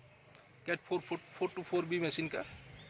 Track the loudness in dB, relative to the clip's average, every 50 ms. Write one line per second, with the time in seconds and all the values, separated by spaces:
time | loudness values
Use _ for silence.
0 | -12 -18 -20 -20 -20 -20 -20 -20 -20 -20 -20 -6 -2 0 0 0 0 0 0 0
1 | 0 -2 -4 -6 -6 -6 -2 0 0 0 0 -2 -2 2 2 2 4 4 2 2
2 | 4 2 2 2 0 0 0 -2 -4 -4 -8 -14 -16 -16 -16 -16 -16